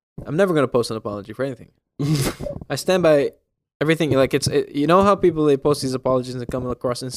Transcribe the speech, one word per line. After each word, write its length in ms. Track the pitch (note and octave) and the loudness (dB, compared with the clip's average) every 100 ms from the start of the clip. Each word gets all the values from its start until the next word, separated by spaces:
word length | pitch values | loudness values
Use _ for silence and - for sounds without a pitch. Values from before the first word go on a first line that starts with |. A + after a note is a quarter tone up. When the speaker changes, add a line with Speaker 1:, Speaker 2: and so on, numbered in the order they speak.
| _ - - | _ -16 -4
Speaker 1:
I'm 100 | D3+ | 0
never 180 | G3 | 2
gonna 140 | D#3+ C3 | 2 2
post 220 | B2+ A2+ | 0 -2
an 60 | A2+ | -4
apology 360 | A2 G2+ G2+ | -6 -8 -8
for 120 | G#2+ | -6
anything. 260 | C3+ A#2 - _ _ - C#3+ D3+ | -6 -8 -16 _ _ -6 -2 -2
Speaker 2:
<laughs> 520 | C3+ - - - - | -2 -6 -10 -10 -8
Speaker 1:
I 40 | C#3 | -6
stand 260 | - F#3 | 0 2
by 280 | E3 D3+ C3+ - _ _ _ - | 4 4 2 -4 _ _ _ -4
everything. 300 | D3 D#3+ D#3 | 0 0 2
Like, 220 | C3+ C3 | 2 2
it's, 120 | C#3+ - | 2 0
it, 220 | C#3+ - | 0 -2
you 120 | C#3+ D3 | -2 2
know 140 | F3+ | 4
how 120 | G3 | 4
people, 300 | F#3+ F#3 D#3+ | 4 2 2
they 120 | D3+ C#3 | 2 2
post 260 | D3+ D3 | 2 0
these 120 | C3 | -2
apologies 400 | B2+ B2+ C3 B2+ | -2 0 0 0
and 60 | B2 | -6
they 40 | A#2+ | -6
come 220 | B2+ B2+ | -6 -6
across 340 | B2 B2+ B2 | -4 -4 -4
Speaker 2:
Yeah, 40 | C3 | -6